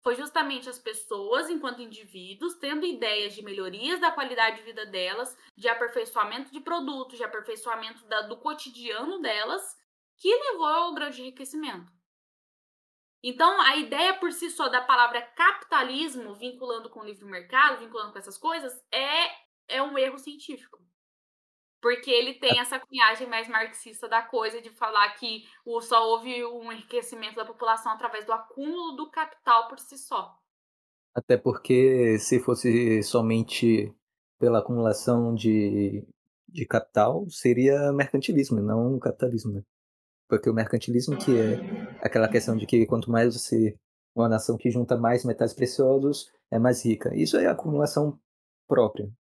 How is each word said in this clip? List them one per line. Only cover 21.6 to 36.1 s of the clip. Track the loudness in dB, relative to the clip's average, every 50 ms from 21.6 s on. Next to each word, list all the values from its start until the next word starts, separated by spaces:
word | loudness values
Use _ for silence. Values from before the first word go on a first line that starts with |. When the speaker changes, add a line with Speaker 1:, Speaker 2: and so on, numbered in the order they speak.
| _ _ _ _
Speaker 1:
Porque | 0 0 0 0 0 2
ele | 2 2 2 0 -4
tem | -2 2 2 2 2
essa | 2 -2 -4 -8
cunhagem | -8 _ 2 4 4 4 4 2 -6
mais | -6 -4 -6 -6 -2
marxista | -2 -2 -2 -2 -8 -16 -18 -18 -16 -14 -8
da | 0 0 0
coisa | 0 0 -4 -2 -2 -2 -4 -8
de | -14 -14
falar | -10 -6 -6 -2 2 2 2 2 0
que | -6 -8 -8 -8 -8 -12 -18 -20 _ _
o, | -6 -6 -6
só | -4 2 2 4 4
houve | 4 0 0 -2 -6 -8 -6 -6
um | -8 -10 -12 -12 -12
enriquecimento | -14 -14 -14 _ -6 -6 -6 -6 -12 -12 -12 -10 -8
da | -8 -10
população | -10 -10 _ 0 0 0 0 0 -6 -6
através | -4 -6 -8 -8 -8 -4
do | -4 -4
acúmulo | -4 -4 _ -12 -10 -8 -8 -6 -6 -8 -8 -8
do | -10 -12 -10
capital | -6 -6 -6 -6 -8 _ _ 4 4 4 4 2
por | -8 -16
si | -18 -18 -18
só. | -18 -14 -8 -6 -8 -8 -8 _ _ _ _ _ _ _ _ _ _ _ _ _ _ _ _ _
Speaker 2:
Até | -8 2 _ 2 2
porque, | 4 0 -2 -2 2 4 6 8 8 6 6 6 6 4 4 2
se | 2 2 2 2
fosse | 4 2 0 2 2 2 4 4 4 4 2 2 2
somente | 2 2 2 2 4 2 2 0 -2 -2 0 4 4 4 4 2 -2 -8 _ _ _ _ _ _ _ _ _
pela | 2 4 4 4
acumulação | 2 2 0 2 2 2 2 0 2 2 2 2 2 2 0
de, | 0 2 4 4 4 4 2 2 2 0 0 -2 -4 -10 -12